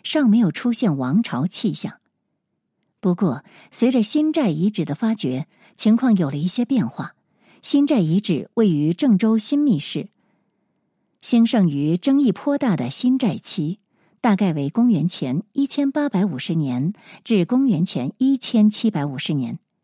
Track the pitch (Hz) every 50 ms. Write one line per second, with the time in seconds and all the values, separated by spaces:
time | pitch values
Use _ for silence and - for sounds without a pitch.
0 | - - - 311 294 233 202 233 233 170 147 - - 247 233 - - - 151 139
1 | 131 127 139 208 233 - - 120 139 185 - - - 208 143 - - - - _
2 | _ _ _ _ _ _ _ _ _ _ _ _ _ _ _ _ _ _ _ _
3 | - 190 180 175 214 170 120 139 - - - - - - - - - 247 262 254
4 | 214 - - 302 302 311 311 330 285 202 151 151 170 214 214 - 160 143 143 -
5 | - 220 226 214 - 135 127 131 - _ _ _ _ _ _ - - 214 220 233
6 | - 254 220 180 175 135 135 143 151 180 - - 240 - 277 247 143 117 - -
7 | 143 - - _ _ _ _ _ _ _ _ _ - - - 277 285 277 311 247
8 | 175 156 160 196 - - 175 131 98 - - - 226 202 165 147 147 156 175 -
9 | - 277 214 180 - 220 226 220 - - 285 285 294 294 202 143 151 - - 151
10 | 151 - _ _ _ _ _ _ _ _ _ _ _ _ _ _ _ _ _ _
11 | _ _ _ _ - - - 233 226 226 - 233 190 165 143 139 143 151 165 180
12 | - 277 269 285 294 240 175 - - - 285 285 - 254 185 135 123 123 240 -
13 | - 247 254 262 - 208 135 113 - - - - 151 151 185 - _ _ _ _
14 | _ _ _ _ - 233 202 185 214 185 156 156 143 139 - - 240 247 220 160
15 | 151 180 - - - 131 123 160 - _ - - 277 269 - - 285 277 262 302
16 | 294 285 - 185 196 202 151 127 - - 170 160 151 135 123 123 135 170 214 _
17 | _ - - - - - 233 202 170 165 247 254 277 269 196 143 170 185 - -
18 | - 285 - - 254 262 277 254 - - - 226 214 214 208 - - 226 208 -
19 | 143 147 135 123 - - 160 143 127 117 113 - _ _ _ _